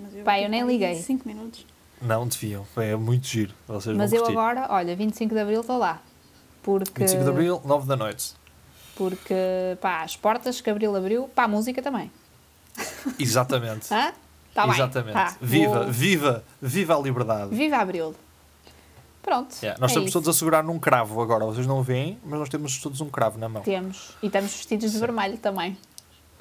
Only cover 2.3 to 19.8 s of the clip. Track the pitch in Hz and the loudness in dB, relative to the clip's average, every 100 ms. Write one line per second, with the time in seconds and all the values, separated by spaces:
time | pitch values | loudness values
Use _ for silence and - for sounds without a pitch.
2.3 | - 107 101 101 - 110 107 113 123 131 | -4 -6 -8 -8 -4 -2 0 2 0 2
3.3 | 113 101 - - 107 104 107 202 226 233 | 0 -2 -4 -10 -6 -2 0 2 4 2
4.3 | 220 226 240 254 196 175 175 214 208 220 | 2 2 0 0 0 0 -2 -2 -2 -2
5.3 | 220 208 220 233 254 190 165 - - - | 0 0 0 0 0 0 -2 -10 -20 -20
6.3 | - - - - 196 190 - 190 190 135 | -20 -20 -8 0 0 0 0 2 4 4
7.3 | 139 170 180 135 143 135 135 110 101 - | 2 2 0 2 2 2 -2 -2 -6 -10
8.3 | - - - - - - - 190 185 - | -12 -20 -20 -20 -20 -14 -4 -4 -4 -2
9.3 | 190 185 185 185 180 190 170 165 - 208 | 0 0 0 -2 -2 -2 -2 -4 -2 0
10.3 | 233 254 247 - 208 214 196 185 226 262 | 2 -2 -4 -2 0 0 0 0 0 0
11.3 | - 233 208 226 254 269 247 - - - | 2 2 2 -2 -4 -4 -4 -6 -14 -20
12.3 | - _ _ - - - - 277 - 131 | -20 _ _ -18 -12 -10 -8 -6 -2 2
13.3 | 120 127 131 117 107 - 214 294 - - | 2 2 0 -2 -6 -2 0 0 -2 -16
14.3 | - - - 214 185 131 131 110 107 185 | -20 -6 2 4 4 2 0 -2 0 0
15.3 | - 123 - 104 117 127 117 170 180 143 | -2 2 4 6 4 0 0 2 4 4
16.3 | 117 - - 135 151 170 156 139 123 113 | 2 -2 -10 -4 0 2 2 2 0 0
17.3 | 107 101 214 302 269 190 180 160 156 - | 0 -2 -2 2 2 0 -2 -6 -8 -18
18.3 | - _ _ - - - - - - - | -20 _ _ -20 -20 -20 -20 -20 -10 -2
19.3 | 254 247 - 107 - | 0 -2 -6 -6 2